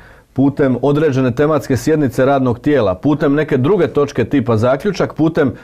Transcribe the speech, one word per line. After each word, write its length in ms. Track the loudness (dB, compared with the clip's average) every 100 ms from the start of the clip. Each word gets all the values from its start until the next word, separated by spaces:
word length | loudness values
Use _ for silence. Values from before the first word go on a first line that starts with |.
| -18 -20 _
putem 440 | 0 0 2 0 0
određene 480 | 0 0 0 0 0
tematske 460 | 0 0 0 -2 -2
sjednice 480 | 0 0 0 0
radnog 340 | 2 2 0 -2
tijela, 360 | 0 0 0
putem 400 | 0 -2 0 0
neke 220 | 0 0 0
druge 320 | 0 0 0
točke 360 | 0 -2 -2
tipa 320 | -2 0 0 0
zaključak, 580 | 0 0 -2 -2 -4
putem 380 | 0 0 0 -2 -2